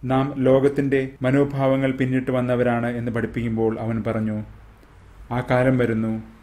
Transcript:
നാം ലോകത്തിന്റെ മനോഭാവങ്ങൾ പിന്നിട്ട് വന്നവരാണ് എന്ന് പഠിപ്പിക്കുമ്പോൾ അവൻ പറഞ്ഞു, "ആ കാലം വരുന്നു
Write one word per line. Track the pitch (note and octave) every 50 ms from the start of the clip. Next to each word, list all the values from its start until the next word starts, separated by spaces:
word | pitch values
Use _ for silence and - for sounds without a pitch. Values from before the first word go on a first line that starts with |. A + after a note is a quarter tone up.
| -
നാം | B2+ C3 C3 C3+ C#3+ C#3+
ലോകത്തിന്റെ | C3+ C3 C3 C3 C3+ C3 C#3+ C#3 - C#3+ C3+ C3+ C3+ C3 C3 C3 -
മനോഭാവങ്ങൾ | B2 B2+ C3 C#3+ C#3+ C#3+ C#3 C3+ C3+ C3+ C3+ C3+ C3+ C3+
പിന്നിട്ട് | C3 C3+ C3+ B2+ B2+ C3 B2+ C3+
വന്നവരാണ് | B2+ B2+ B2 B2 B2 A#2+ B2 B2 A#2+ A#2 A#2
എന്ന് | A#2+ A#2+ A#2+ A#2 A#2+
പഠിപ്പിക്കുമ്പോൾ | G#2+ A#2 A2 G#2+ - A#2+ A2+ A#2 A2+ A2 A2+ A2 A2 A2
അവൻ | A2+ A2 A2+ A2+ G#2
പറഞ്ഞു, | A2+ A2 A2+ A2 A2 G#2+ G#2+ G#2+ - - - - - - - - - - - - - - - - -
"ആ | A#2 B2 B2+ -
കാലം | C3 B2 B2+ C3 C3
വരുന്നു | B2 A#2+ A2+ A2+ A2 A2 A2 A2 A2 A2 - - -